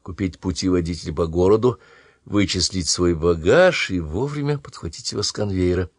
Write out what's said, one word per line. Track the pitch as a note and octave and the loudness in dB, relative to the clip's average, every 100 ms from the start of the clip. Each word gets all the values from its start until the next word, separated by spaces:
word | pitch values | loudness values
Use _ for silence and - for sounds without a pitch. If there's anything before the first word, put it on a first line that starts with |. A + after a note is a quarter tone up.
купить | - D#2+ G2 E2 | -16 -4 -4 -4
путеводитель | F#2+ F2 F#2+ F2+ E2 E2+ - | -6 -2 0 0 0 -4 -6
по | D#2 E2+ | -4 -2
городу, | D#2+ F2+ A2 A#2+ A2+ - - _ _ | 2 4 6 4 0 -10 -20 _ _
вычислить | - G2 G2 F#2+ E2+ F#2+ E2+ | -4 0 0 0 -2 -2 -2
свой | - F2+ | 0 2
багаж | E2 E2+ E2+ D#2+ C#3 F#3 - - | 2 2 2 4 6 6 4 -2
и | F#2 | -4
вовремя | D#2 E2 C#3 D3 C#3+ C#3+ | -4 -4 -4 -4 -4 -4
подхватить | - - E2+ - - | -6 -12 -12 -10 -8
его | A2+ | -6
с | G#2 | -6
конвейера. | - G#2 F#2+ F2+ F2 F2+ | -4 -4 0 0 0 -2